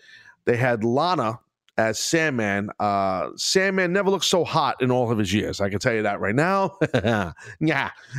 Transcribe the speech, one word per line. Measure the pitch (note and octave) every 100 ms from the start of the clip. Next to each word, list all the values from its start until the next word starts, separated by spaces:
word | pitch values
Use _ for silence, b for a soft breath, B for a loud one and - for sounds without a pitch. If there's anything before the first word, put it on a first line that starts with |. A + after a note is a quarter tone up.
| B B B B -
They | A#2+
had | B2+ A#2+ A2+
Lana | B2+ E3+ F3 A2+ A2+ _ _ _ -
as | A2 A2
Sandman. | - E3 D#3 B2+ G#2 G2+ G#2 -
Uh, | G2+ G2+ F#2+ F#2+ C2+ -
Sandman | - F#3+ F#3+ F#3+ F3+
never | F#3+ F#3+
looked | F#3+ -
so | F#3 C#3
hot | D3 C#3 -
in | B2+
all | B2 A#2
of | A2+
his | G2
years. | G2+ D#2 D#2
I | G2
can | F#2+
tell | B2+
you | A2+
that | G#2+ G2
right | F#2+ A#2
now. | E3 G3 F#3+ - D#3
<laughs> | A#2+ G2+ A2 F2 B B -
Yeah. | D#3 C#3 A2 B B